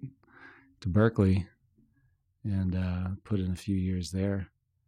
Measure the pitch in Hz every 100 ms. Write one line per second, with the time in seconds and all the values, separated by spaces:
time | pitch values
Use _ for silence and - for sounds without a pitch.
0 | - - _ - - - _ _ 95 90
1 | 113 113 98 95 85 _ _ _ _ _
2 | _ _ _ _ 113 98 92 90 92 90
3 | 90 95 - 101 92 90 - 98 92 92
4 | 82 92 98 98 92 _ _ _